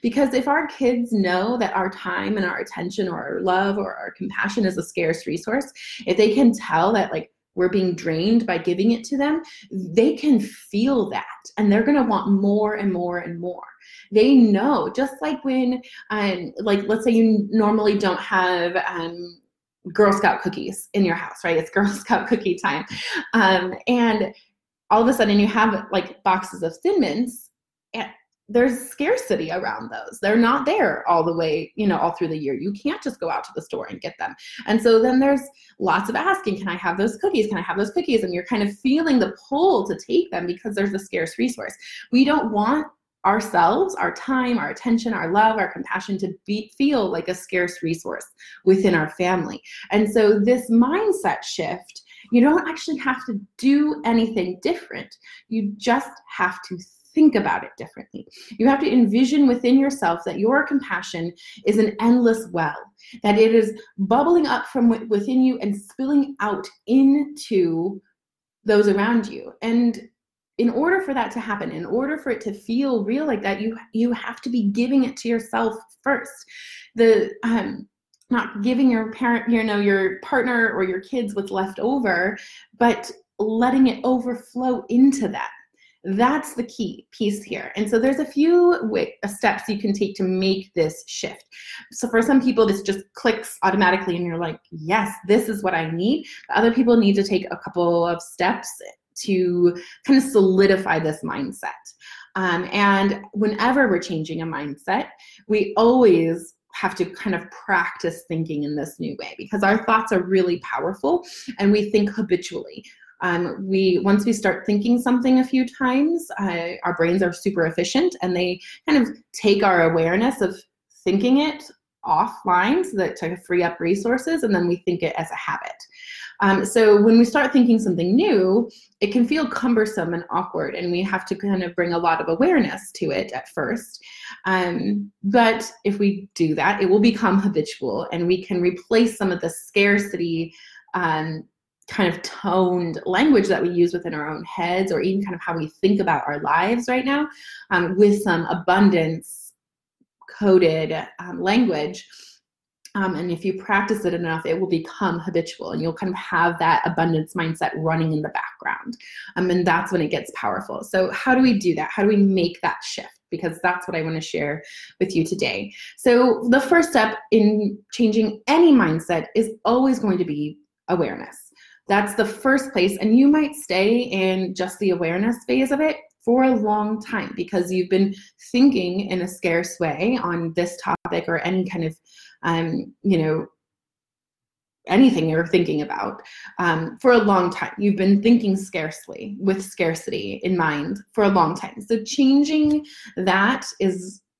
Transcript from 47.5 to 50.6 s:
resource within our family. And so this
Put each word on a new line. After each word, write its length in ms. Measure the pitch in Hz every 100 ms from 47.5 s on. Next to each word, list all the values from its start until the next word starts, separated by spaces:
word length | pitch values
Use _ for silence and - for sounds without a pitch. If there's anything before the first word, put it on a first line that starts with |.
| 185 180 175
resource 420 | 160 165 - - - _ - - -
within 300 | 190 190 165
our 140 | 156
family. 500 | - 180 185 190 - - - -
And 180 | 208 214
so 300 | 226 214 208
this 300 | 202 247